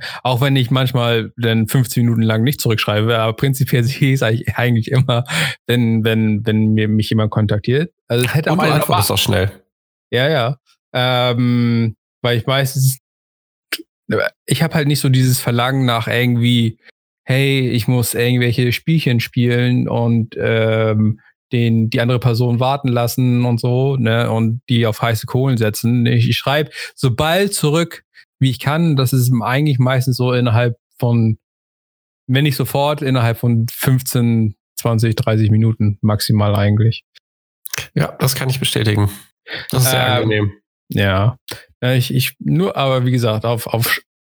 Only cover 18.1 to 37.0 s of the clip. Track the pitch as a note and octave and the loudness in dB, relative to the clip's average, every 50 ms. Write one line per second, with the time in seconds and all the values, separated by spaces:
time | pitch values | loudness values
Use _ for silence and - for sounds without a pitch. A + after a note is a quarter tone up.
18.1 | - A#2+ A#2+ B2 B2+ B2 B2 A#2 A2 C3 A#2+ A2+ G#2+ - - D#3+ E3 D#3 - C3+ | -2 -2 0 0 2 2 2 0 0 0 0 0 -2 -2 -2 0 0 0 2 0
19.1 | A#2+ A#2 - - - B2 A#2+ A#2+ A#2+ A#2+ B2 B2 B2 B2 A#2 - A#2 A#2 A#2 A#2 | 0 0 -2 -2 -2 0 0 2 2 2 2 2 0 0 0 -2 -2 0 0 0
20.1 | A#2 A#2 A2 - - - - A2+ A2+ A2+ A2 A2 A2 A2+ A2 A2 A2 G#2+ A2 G#2+ | 0 0 -2 -4 -6 -4 -2 0 0 2 2 2 2 0 0 0 2 2 0 0
21.1 | G#2+ - _ _ _ _ _ _ B2+ A#2+ A#2+ A2+ A2+ A2+ A2 A2+ - A#2+ A#2 B2+ | -2 -4 _ _ _ _ _ _ -2 0 2 2 2 2 0 0 0 0 0 0
22.1 | B2+ A2 - B2 A2+ A2+ B2 A#2+ A#2+ A2+ B2+ C3 C#3 C#3 - B2+ A#2+ A#2+ A#2+ A#2+ | 0 0 0 0 0 0 0 0 0 0 0 0 -2 -2 -2 -2 0 0 -2 -2
23.1 | - C3+ B2+ B2 A#2+ A#2+ B2 B2 A#2+ A#2 - B2 B2 B2+ C3+ C#3 C3+ C3 A2+ A2 | 0 0 0 2 2 2 0 0 0 0 0 0 0 0 0 0 0 0 0 0
24.1 | A2+ A#2 A#2+ A2 A2 A2+ A2+ A2+ A#2 B2 - - A#2+ A#2 A#2 A2 - - A#2+ A#2 | 0 0 0 0 0 0 0 0 -2 -4 -4 -2 0 2 2 0 0 -2 -2 -2
25.1 | A2 - - - - B2+ C3 C3+ B2 A2 A2 G#2+ G#2 - - A#2 B2 B2 A#2 B2 | -2 -2 -4 -4 -2 0 0 0 0 0 0 -2 -2 -2 0 0 2 2 2 2
26.1 | B2 A#2 A#2+ A#2+ A#2 - - C#3 C#3+ D#3 D3+ - - - - - - - C#3 B2+ | 2 2 2 2 0 0 0 0 0 0 -2 -4 -8 -14 -16 -16 -6 -2 -2 0
27.1 | A2 D3 D3+ D#3 E3+ F#3+ G3+ G3 G3 - D#3 D3 D3+ E3+ E3+ E3+ - - - _ | 0 0 0 2 2 0 0 -2 -2 -2 0 0 0 0 -2 -4 -8 -14 -20 _
28.1 | _ - - _ _ - C3+ C3 A#2 - - C#3 D3+ E3 E3+ E3 C#3+ C3+ C3 A#2+ | _ -20 -20 _ _ 0 0 0 0 -2 -2 -2 0 2 2 2 2 2 2 2
29.1 | C3+ B2+ B2 B2+ B2+ A2+ A2 A#2+ B2+ C#3+ D3+ D3+ C3+ A#2+ B2+ B2+ C3+ C3 B2+ C3+ | 2 2 2 2 2 0 0 0 0 0 2 2 2 2 2 2 0 0 0 0
30.1 | A#2+ - B2 B2+ B2 B2 B2 A#2+ A2+ A#2+ B2 A#2+ A#2 - _ _ _ - B2 A#2+ | 0 0 0 0 2 2 2 2 2 2 2 0 -2 -6 _ _ _ -4 -2 0
31.1 | A#2+ A#2 A2+ A2+ G#2+ - _ _ _ _ _ _ _ _ _ _ _ _ _ _ | 2 2 2 0 0 -2 _ _ _ _ _ _ _ _ _ _ _ _ _ _
32.1 | _ _ _ - B2+ C3+ D3+ D3 C3+ - B2+ - - C#3 C#3+ D3 D3+ D3+ D3 C3 | _ _ _ -2 0 2 2 0 0 -2 -4 -2 -2 -2 0 -2 -2 -2 -2 -2
33.1 | C3 B2 A#2 A#2 A2 - B2 A#2+ A#2 A2+ A#2 A#2 - - - C3+ C3 B2+ C3 - | 0 2 2 0 0 0 0 0 0 0 0 -2 -6 -2 0 0 0 0 0 -2
34.1 | - B2 A#2+ A#2 A#2 A2+ A2 G#2 - _ _ _ _ - - A#2 A2+ G#2+ A#2 A2+ | -2 0 2 2 2 2 0 -2 -4 _ _ _ _ -4 -2 0 0 2 2 0
35.1 | G#2+ - - A2+ A2 A2 G#2+ G2+ G#2+ A2 A2+ A2 A2 - G#2+ G#2 G2+ - - G#2+ | 0 -2 0 0 2 2 2 2 4 4 2 2 0 0 0 -2 0 0 0 0
36.1 | G#2 G2+ - - A2 G#2 G#2 G#2 G2+ G2+ G2+ G2+ G#2 G#2+ A2 A#2 - - | 0 0 0 0 0 2 2 2 2 2 2 2 2 2 2 2 0 -2